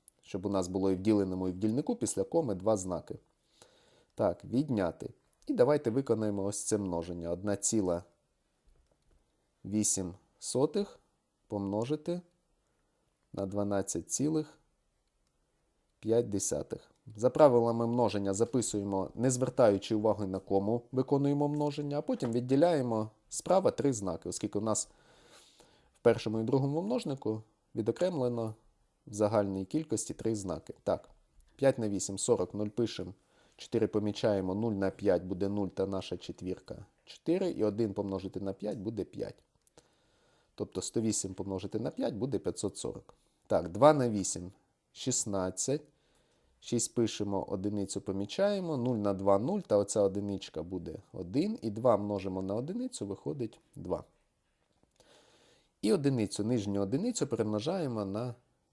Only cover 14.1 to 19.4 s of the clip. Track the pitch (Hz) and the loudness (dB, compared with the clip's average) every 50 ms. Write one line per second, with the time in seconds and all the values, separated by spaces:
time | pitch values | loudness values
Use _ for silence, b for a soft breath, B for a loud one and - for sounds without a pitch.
14.1 | - - 135 151 160 156 151 - - _ _ _ _ _ _ _ _ _ _ _ | -4 -2 0 0 0 -2 -2 -4 -10 _ _ _ _ _ _ _ _ _ _ _
15.1 | _ _ _ _ _ _ _ _ _ _ _ _ _ _ _ _ _ _ - 107 | _ _ _ _ _ _ _ _ _ _ _ _ _ _ _ _ _ _ 0 2
16.1 | 113 120 120 - 101 98 - - - 71 - - - - - _ _ _ - - | 2 2 2 2 0 -2 -2 -2 -2 -4 -4 -6 -10 -12 -14 _ _ _ -20 -18
17.1 | 110 104 113 127 - 147 156 143 123 120 117 117 117 117 117 117 120 123 120 104 | -4 0 0 2 6 8 8 8 8 8 4 4 2 2 0 2 2 2 2 2
18.1 | 98 101 101 98 98 98 117 117 - 127 110 - - 104 101 101 98 95 92 - | 2 0 0 0 2 2 2 2 2 0 0 0 -2 -2 -2 -2 -2 -2 -2 -2
19.1 | - - 117 131 127 123 | -2 0 0 2 2 2